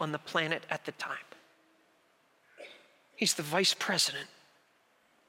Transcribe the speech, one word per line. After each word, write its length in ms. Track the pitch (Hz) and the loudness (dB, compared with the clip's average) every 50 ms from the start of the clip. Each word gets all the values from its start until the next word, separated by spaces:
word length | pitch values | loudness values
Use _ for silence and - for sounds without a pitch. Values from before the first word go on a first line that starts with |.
on 120 | 165 151 | -2 -2
the 60 | 151 147 | -2 -4
planet 460 | - - - 170 160 156 165 147 - - | -4 0 0 0 2 2 0 -2 -2 -4
at 140 | 160 151 - | -6 -4 -4
the 80 | - | -8
time. 260 | - - - 139 139 - - - - - - _ _ _ _ _ _ _ _ _ _ _ _ _ _ _ _ _ _ _ _ _ - - - - - - - - _ _ _ _ _ | -8 -6 -8 -6 -6 -8 -10 -14 -20 -20 -20 _ _ _ _ _ _ _ _ _ _ _ _ _ _ _ _ _ _ _ _ _ -20 -20 -20 -20 -20 -20 -20 -20 _ _ _ _ _
He's 180 | - 220 - | 0 2 2
the 100 | - - | 2 0
vice 300 | 156 147 156 185 190 - | 0 2 2 4 4 4
president 560 | - - - - 190 - - - - - - - - - - - _ _ _ _ _ _ _ _ _ _ _ _ _ _ _ | 2 2 0 0 2 2 2 2 0 -4 -8 -10 -16 -20 -20 -20 _ _ _ _ _ _ _ _ _ _ _ _ _ _ _